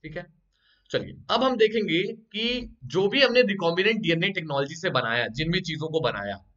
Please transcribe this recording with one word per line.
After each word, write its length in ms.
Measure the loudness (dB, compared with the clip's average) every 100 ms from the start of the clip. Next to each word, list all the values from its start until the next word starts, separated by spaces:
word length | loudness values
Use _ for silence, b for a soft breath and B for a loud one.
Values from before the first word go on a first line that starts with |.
ठीक 140 | -12 -12
है। 80 | -14 _ _ _ _ _ _
चलिए 260 | -6 -6 -14 -2
अब 140 | 2
हम 140 | 2 4
देखेंगे 460 | 4 2 0 0 0
कि 640 | -6 -12 -6 -4 -4 -8 -14
जो 240 | -4 0 2
भी 140 | 4
हमने 200 | 4 6
recombinant 600 | 4 2 0 2 2 2
डीएनए 280 | 0 0 0
टेक्नोलॉजी 460 | -2 -4 -2 -2 -4
से 140 | -2
बनाया, 380 | 0 0 0 -2
जिन 240 | -4 -2
भी 100 | -2
चीजों 280 | -2 -6 -4
को 100 | -2
बनाया 460 | -2 -2 -6 -8 -12